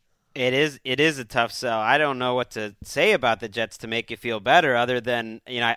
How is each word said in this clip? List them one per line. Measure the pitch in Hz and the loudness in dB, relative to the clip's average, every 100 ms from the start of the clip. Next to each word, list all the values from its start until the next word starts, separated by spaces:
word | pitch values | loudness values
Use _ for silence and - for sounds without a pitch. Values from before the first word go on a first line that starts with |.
| _ _ _ | _ _ _
It | 139 127 | -4 0
is, | 135 151 135 | 2 0 -2
it | 131 127 | -4 2
is | 160 139 | 2 0
a | 113 | -4
tough | 120 113 | -2 -2
sell. | - 127 110 | -2 -4 0
I | 110 143 | 2 2
don't | 147 127 | 2 -2
know | 127 | -2
what | 127 - | -2 -2
to | 110 107 - | -6 -8 -10
say | - 139 202 | -6 0 2
about | 180 120 110 | 4 2 0
the | 110 | -4
Jets | 117 110 - | -6 -6 -8
to | 113 | -6
make | 113 110 | -6 -6
you | 113 | -8
feel | 120 107 | -6 -2
better | 113 170 147 | 4 4 4
other | 120 123 123 | 2 2 -2
than, | 117 120 113 113 - | -2 -4 -4 -10 -8
you | 123 | -2
know, | |
I, | 117 | -2